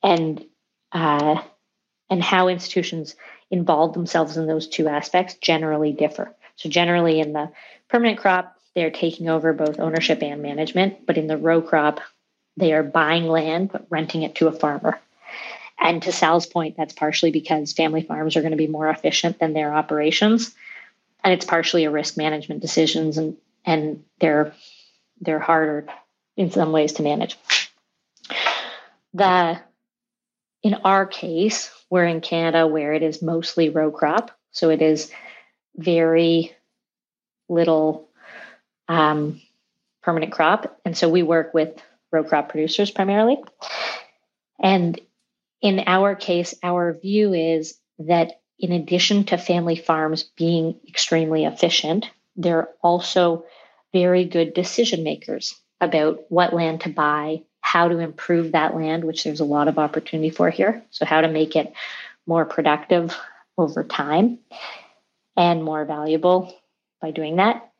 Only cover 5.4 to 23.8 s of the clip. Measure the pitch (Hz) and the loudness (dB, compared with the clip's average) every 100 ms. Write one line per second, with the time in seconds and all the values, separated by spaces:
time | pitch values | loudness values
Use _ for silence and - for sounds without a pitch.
5.4 | - 160 160 151 151 147 151 - - - | -2 0 0 0 -2 0 -2 -2 -12 -12
6.4 | - _ 165 175 175 175 170 156 151 151 | -20 _ -4 0 2 2 2 2 0 -4
7.4 | 151 - - - _ 240 233 214 196 185 | -8 -12 -20 -20 _ 0 2 0 2 0
8.4 | 180 _ _ - 160 160 170 165 165 160 | -2 _ _ -4 -2 -2 -4 -4 -2 0
9.4 | 160 151 156 151 160 160 156 156 151 147 | 0 0 -2 -2 -2 -2 0 -2 -2 -8
10.4 | 147 143 156 - 196 196 - 160 156 156 | -8 -4 -4 0 0 -2 -2 -2 0 -2
11.4 | 160 165 165 160 151 147 - _ _ _ | 2 2 2 2 2 -2 -8 _ _ _
12.4 | _ - 175 156 151 156 156 170 165 160 | _ 0 2 2 2 2 2 0 2 0
13.4 | 156 160 190 - - 160 156 165 156 - | 0 -2 -4 -6 -6 -4 -4 -4 -6 0
14.4 | 160 160 151 143 - - _ _ - - | 0 2 -2 0 -4 -4 _ _ -20 -16
15.4 | - - - - 170 170 180 170 165 170 | -16 -16 -20 -2 0 0 -2 0 2 2
16.4 | 165 170 156 156 156 - 151 151 165 151 | 0 -4 -4 -4 -8 -2 -2 2 2 0
17.4 | 151 156 147 - 160 160 160 156 156 160 | -2 -2 -2 -2 0 0 -4 -4 -2 0
18.4 | 156 156 156 156 156 151 - - 175 165 | 0 0 -2 0 -2 0 -2 0 -2 -2
19.4 | 160 156 151 151 151 151 151 160 214 226 | -2 0 0 -2 0 0 0 2 2 2
20.4 | 226 - - - - _ _ _ 196 185 | -2 -12 -20 -20 -20 _ _ _ 0 0
21.4 | - 170 165 175 156 147 147 - 156 156 | 0 0 2 2 2 0 -4 -4 -4 -4
22.4 | 151 151 160 - 156 160 160 151 156 - | -8 -10 -4 2 2 2 -2 -2 -4 -6
23.4 | _ _ - 160 | _ _ -2 0